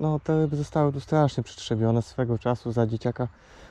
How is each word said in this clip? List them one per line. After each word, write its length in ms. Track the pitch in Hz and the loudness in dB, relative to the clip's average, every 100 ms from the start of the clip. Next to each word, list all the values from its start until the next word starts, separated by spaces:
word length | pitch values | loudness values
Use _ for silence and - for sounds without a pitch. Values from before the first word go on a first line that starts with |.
no, 200 | 156 151 | -2 -2
te 160 | - 156 | 0 0
ryby 200 | 156 147 | 2 -2
zostały 360 | 147 160 147 | -2 0 0
tu 80 | 139 | 0
strasznie 420 | - 156 143 - | 0 2 2 0
przetrzebione. 600 | 117 - - 110 113 117 | -8 -8 -4 0 2 2
Swego 360 | - - 120 117 | 0 -4 -2 0
czasu 340 | 120 120 123 | 0 -2 -2
za 140 | 117 113 | 0 0
dzieciaka 420 | 113 123 - 123 - - - - | 0 -4 -4 -6 -8 -20 -20 -20